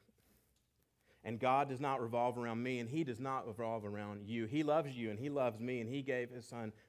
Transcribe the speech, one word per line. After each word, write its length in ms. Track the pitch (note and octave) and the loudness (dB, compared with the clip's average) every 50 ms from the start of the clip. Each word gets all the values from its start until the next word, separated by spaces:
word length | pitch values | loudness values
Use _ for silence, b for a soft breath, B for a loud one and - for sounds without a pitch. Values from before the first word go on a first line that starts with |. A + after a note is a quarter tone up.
| _ _ _ _ _ _ _ _ _ _ _ _ _ _ _ _ _ _ b b b b b b - | _ _ _ _ _ _ _ _ _ _ _ _ _ _ _ _ _ _ b b b b b b -6
And 160 | G#2+ A2+ A2+ | -4 -2 2
God 280 | B2+ B2+ C3 C#3 C#3+ C#3 | 4 6 6 6 4 2
does 120 | C3 B2 | 0 0
not 200 | D3 C#3 C3+ C3 | 0 2 2 2
revolve 380 | A#2+ A2+ A#2 A#2+ A#2+ B2 A#2 B2 | 0 0 2 4 4 4 2 0
around 240 | A#2+ A#2 A2+ A2+ A#2+ | -2 -2 0 0 0
me, 160 | C3 C3 B2 | 0 0 -2
and 100 | A#2+ A2+ | -2 -2
He 140 | C3 D#3+ E3 | -2 -2 0
does 160 | C3 A#2+ G#2+ | 0 -2 -2
not 280 | C3 C3+ C3+ C3 G#2+ | -2 -2 0 -2 -2
revolve 380 | B2 G#2 G#2 A#2 A2+ A2+ A2+ G#2 | -4 -4 -2 -2 0 0 -2 -2
around 440 | G#2 G#2 G#2 G#2 G#2 G#2 G2+ G2+ G2+ | -4 -4 -4 -4 -4 -6 -6 -6 -4
you. 180 | A2+ A#2 A2+ | -2 -2 0
He 160 | G#2+ B2 D3+ D#3 | 0 2 2 4
loves 340 | D3 D3 D#3+ D#3+ C#3 C3 | 4 4 4 2 0 -2
you, 140 | B2 A#2 A2 | -4 -2 -2
and 80 | G#2 G2+ | -2 -2
He 100 | B2+ D3 | -2 -2
loves 300 | C#3+ C#3+ B2+ B2 A2 G#2+ | 0 2 2 2 0 0
me, 220 | A#2 B2 B2+ B2 | -2 -2 0 0
and 100 | A2+ A2 | -2 -2
He 100 | B2+ C#3+ | -2 -2
gave 300 | C3 C3+ C3 B2 B2 A#2+ | 0 0 0 0 0 -2
His 160 | B2 B2 A2+ | -6 -10 -12
Son, 260 | - B2+ A#2 A2+ G#2+ G#2+ B B | -10 -6 -6 -6 -6 -6 B B